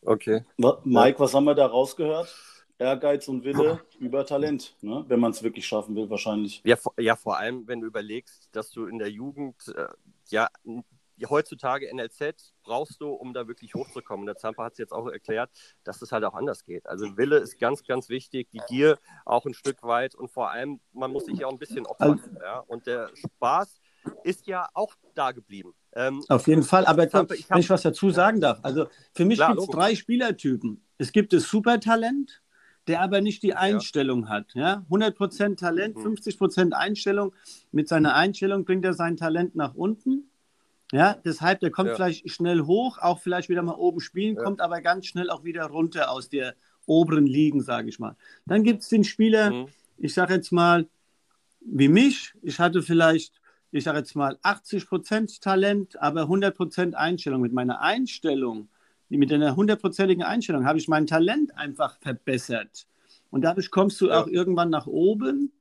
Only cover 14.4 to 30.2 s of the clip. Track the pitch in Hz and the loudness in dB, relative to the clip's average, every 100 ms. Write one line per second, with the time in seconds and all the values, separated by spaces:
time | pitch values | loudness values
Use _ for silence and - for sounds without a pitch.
14.4 | 110 110 117 - 113 - 117 - - 110 | -10 -8 -12 -10 -12 -10 -10 -12 -8 -6
15.4 | 123 _ - _ - 104 120 117 104 107 | -6 _ -20 _ -16 -16 -8 -4 -4 -6
16.4 | 139 107 _ 87 - 92 104 98 135 147 | -8 -8 _ -16 -12 -10 -10 -2 2 2
17.4 | - - 120 143 - 127 - 127 - 135 | 2 -4 -2 -2 -6 -8 -6 -10 -8 -10
18.4 | 120 113 - 127 151 147 _ - - 120 | -10 -14 -6 4 4 4 _ -18 -2 -2
19.4 | - 120 139 131 117 117 127 _ 127 - | -2 -8 -8 -8 -2 -2 -2 _ -14 -6
20.4 | 113 101 135 139 _ 120 131 139 - 180 | -6 -6 -10 -12 _ -10 -8 -6 -6 -6
21.4 | 135 131 151 127 117 - 147 147 - 185 | -6 -8 -12 -12 -10 0 2 2 -2 -16
22.4 | 92 117 - 117 123 120 104 - - _ | -12 -12 -10 -12 -8 -8 -8 -12 -16 _
23.4 | 123 156 196 _ _ _ - - 170 185 | 0 0 -2 _ _ _ -18 -10 -8 -6
24.4 | - 185 175 - 208 _ _ - 131 123 | -6 -8 -8 -6 -8 _ _ -4 -4 -4
25.4 | _ 101 90 _ _ 113 127 139 147 131 | _ -18 -18 _ _ -4 -4 -4 2 2
26.4 | - 156 131 185 185 - 160 202 175 170 | 6 4 6 4 6 4 4 4 0 -6
27.4 | - 185 175 185 170 - 196 170 190 220 | 2 2 4 2 2 2 2 4 4 4
28.4 | 147 110 135 135 151 _ _ - 185 226 | 2 0 -4 -4 -4 _ _ 0 2 4
29.4 | 160 196 190 151 196 226 - 240 | 4 2 -2 0 2 0 -2 -2